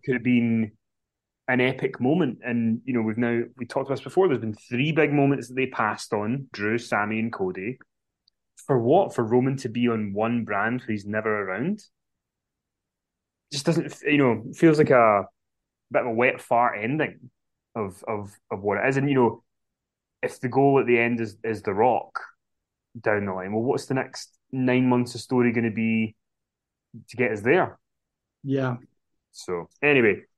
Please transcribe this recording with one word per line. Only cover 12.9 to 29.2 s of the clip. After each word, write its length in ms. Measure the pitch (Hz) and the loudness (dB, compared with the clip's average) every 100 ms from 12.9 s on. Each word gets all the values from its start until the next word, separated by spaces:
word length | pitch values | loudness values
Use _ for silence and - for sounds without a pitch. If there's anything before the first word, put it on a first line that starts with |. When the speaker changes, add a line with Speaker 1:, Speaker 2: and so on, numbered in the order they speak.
| _ _ _ _ _ _ | _ _ _ _ _ _
Speaker 1:
Just 140 | 143 170 | -4 -2
doesn't, 200 | 165 147 | 0 -2
f-, 180 | - | -6
you 140 | 151 147 | 0 4
know, 260 | 131 110 107 - | 4 2 -4 4
feels 220 | 165 151 | 4 6
like 120 | 143 | 6
a 360 | 131 113 101 95 _ _ _ _ _ - | 6 6 4 0 _ _ _ _ _ -6
bit 100 | - | -4
of 60 | 120 | -2
a 60 | |
wet 280 | 113 127 - | 2 2 0
fart 380 | - 120 120 104 | 0 2 2 0
ending 480 | 110 151 120 - 123 _ _ _ _ 113 | -4 -2 -4 -6 -20 _ _ _ _ -8
of, 280 | 101 - - | -8 -8 -8
of, 240 | 107 101 - - | -8 -10 -16 -12
of 120 | 98 | -6
what 160 | 101 - | -2 0
it 100 | 123 | 0
is. 100 | 139 | 0
And, 120 | 139 | 2
you 60 | 135 | 4
know, 280 | 117 - _ _ _ _ _ _ _ _ | 2 0 _ _ _ _ _ _ _ _
if 180 | 123 - | -10 -6
the 100 | 127 | -2
goal 300 | 123 139 135 | 2 4 4
at 80 | 120 | 4
the 100 | 120 | 4
end 220 | 117 120 | 2 0
is, 160 | 110 101 | -6 -6
is 180 | 113 107 | -6 -4
The 120 | 104 | -2
Rock 460 | 98 123 110 - - - _ _ _ _ _ _ 113 | 0 2 0 -4 -12 -14 _ _ _ _ _ _ -6
down 260 | 110 104 101 | -2 -2 -2
the 80 | |
line, 180 | 92 95 | -6 -6
well, 100 | 110 | -4
what's 240 | 120 131 - | -2 -2 -2
the 60 | 135 | -4
next 360 | - - - _ _ | -4 -10 -18 _ _
nine 360 | 135 127 127 127 | -2 2 2 4
months 260 | 123 123 | 2 0
of 80 | 117 | -6
story 300 | - 127 120 | -2 2 2
gonna 200 | 117 117 | 2 -2
be 440 | 107 113 113 110 - _ _ _ _ _ _ _ 113 - | -2 0 0 -2 -6 _ _ _ _ _ _ _ -20 -10
to 80 | 113 | -2
get 140 | 120 | -2
us 100 | 107 | 0
there? 360 | 110 175 120 - _ _ _ _ _ _ | 2 2 0 -6 _ _ _ _ _ _
Speaker 2:
Yeah. 340 | 139 135 131 123 - _ _ _ | -4 -2 -2 -6 -12 _ _ _